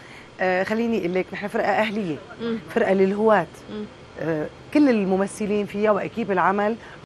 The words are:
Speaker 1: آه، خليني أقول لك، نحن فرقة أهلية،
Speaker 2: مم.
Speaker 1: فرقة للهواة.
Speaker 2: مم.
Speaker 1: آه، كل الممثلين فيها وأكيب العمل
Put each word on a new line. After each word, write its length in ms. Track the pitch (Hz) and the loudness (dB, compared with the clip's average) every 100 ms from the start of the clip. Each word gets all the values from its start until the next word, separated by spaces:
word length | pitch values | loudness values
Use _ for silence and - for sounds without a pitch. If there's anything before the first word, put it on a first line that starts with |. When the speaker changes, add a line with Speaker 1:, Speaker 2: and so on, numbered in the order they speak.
| - - - - | -20 -20 -20 -2
Speaker 1:
آه، 220 | 185 180 | 0 0
خليني 380 | 190 220 233 226 | 0 -2 0 0
أقول 140 | 170 | 0
لك، 120 | 185 180 | -2 -4
نحن 160 | 185 202 | -6 -6
فرقة 220 | 220 - | -2 0
أهلية، 460 | 196 220 208 185 143 - - | 2 0 -2 -4 -6 -10 -10
Speaker 2:
مم. 180 | 226 226 - | -6 -6 -4
Speaker 1:
فرقة 180 | - 196 | 0 2
للهواة. 540 | 196 190 202 220 208 160 - - | 4 4 4 4 4 2 -10 -14
Speaker 2:
مم. 140 | 208 208 - - - | -12 -12 -14 -18 -8
Speaker 1:
آه، 260 | 151 160 151 - - | -4 -4 -6 -10 -2
كل 140 | 302 294 | 4 4
الممثلين 760 | 226 190 190 196 - 208 208 202 | 4 2 0 0 -2 -2 -2 -2
فيها 240 | 202 214 | 0 2
وأكيب 400 | 196 170 - 196 | 2 0 -6 -2
العمل 460 | 185 170 202 208 226 - - | 2 2 2 0 -2 -10 -20